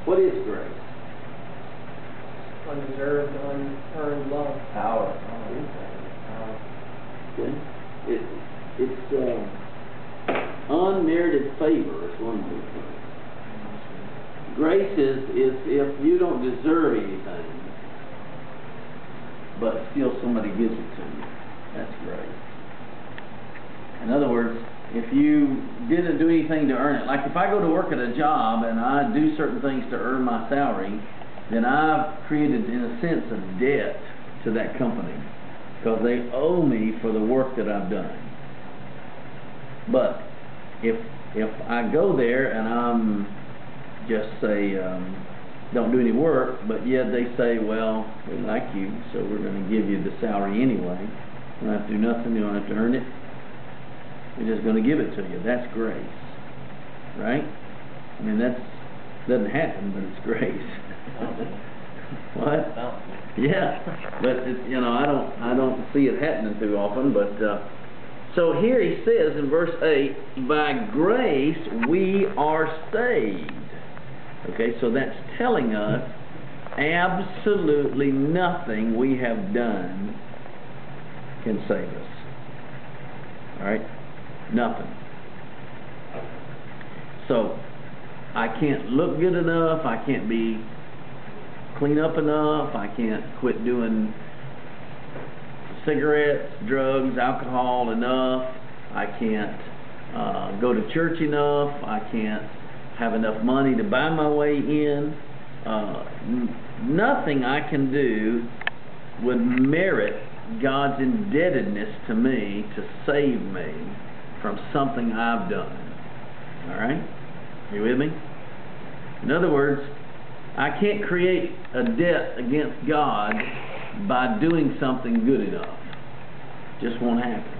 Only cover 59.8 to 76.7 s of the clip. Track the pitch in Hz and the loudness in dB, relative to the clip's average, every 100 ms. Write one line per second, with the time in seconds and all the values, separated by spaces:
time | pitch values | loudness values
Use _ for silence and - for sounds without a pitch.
59.8 | 98 98 95 - 113 113 - - - - | -2 -2 -4 -4 -2 0 0 -2 -6 -6
60.8 | - - - - 113 - - 196 - - | -6 -6 -6 -6 -4 -4 -4 -4 -6 -6
61.8 | - - - - - 104 131 156 - 113 | -6 -6 -6 -6 -6 0 2 2 2 -4
62.8 | 123 110 - - - - 135 190 - - | -4 -4 -6 -6 -4 2 4 4 2 0
63.8 | - - - - 113 127 127 123 123 127 | -4 -4 -6 0 2 2 -2 -4 -2 0
64.8 | 120 120 147 135 101 101 117 127 131 127 | 2 4 4 2 0 -4 0 2 2 0
65.8 | 113 143 135 - 151 107 107 101 107 101 | 0 4 4 4 0 0 -2 -2 0 2
66.8 | 101 127 135 104 101 101 107 101 - - | 0 2 4 4 2 2 0 0 -4 -6
67.8 | - - - - - - 170 147 220 254 | -6 -6 -6 -6 -2 2 4 4 4 6
68.8 | 175 - 226 226 151 143 139 160 170 - | 4 2 4 6 4 2 2 4 2 2
69.8 | 160 143 139 135 - - 127 151 147 131 | 4 4 4 -2 -6 -4 2 2 4 0
70.8 | 104 123 175 247 226 139 147 165 - 113 | 0 2 4 4 4 4 2 0 -2 0
71.8 | 120 180 190 196 190 - 151 156 156 - | 2 4 4 4 2 2 2 4 2 -2
72.8 | - 214 247 190 107 90 - - - - | -2 0 2 2 2 -2 -6 -6 -8 -8
73.8 | - - - - - - - - 113 117 | -8 -8 -8 -8 -8 -6 -6 0 0 2
74.8 | 120 123 135 - - - 240 208 120 107 | 2 2 0 -4 -6 -2 2 4 2 2
75.8 | 104 - - - - - - - - | 2 0 -2 -6 -6 -6 -6 -6 -6